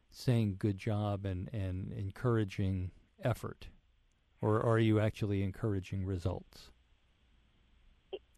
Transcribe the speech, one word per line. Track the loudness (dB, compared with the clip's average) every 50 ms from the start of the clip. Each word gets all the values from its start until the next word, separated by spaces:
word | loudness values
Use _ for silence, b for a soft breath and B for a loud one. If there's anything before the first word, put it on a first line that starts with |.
| b b
saying | -18 -4 0 2 4 4 4 2 0 0
"good | 0 0 0 0
job" | -2 -2 -2 0 0 0 -2 -2 -2
and, | -4 -4 -4 -4 -6 -6
and | -4 -4 -4 -4 -4 -6 -6 -6
encouraging | -6 -6 -6 -6 -2 0 2 4 4 2 0 0 -2 0 0 0 0 -2 -4 -8 -12 -20 _ _ -4 -2
effort? | -2 -2 -2 -4 -10 -10 -12 -16 -20 -20 -20 _ _ _ _ _ _ _ _ _ _ _ -2 2
Or | 2 4 4 4
are | 4 4 4
you | 6 6 6 4
actually | 4 2 0 0 -2 0 2 2 0
encouraging | 0 -2 -2 -2 -2 -2 -2 -4 -4 -4 -4 -2
results? | -2 -2 -2 -2 -2 -4 -4 -8 _ -20 -20 -20 -20 -20 _ _ _ _ _ _ _ _ _ _ _ _ _ _ _ _ _ _ _ _ _ _ -20 -20 _ _ _ -16 -16 _ _ _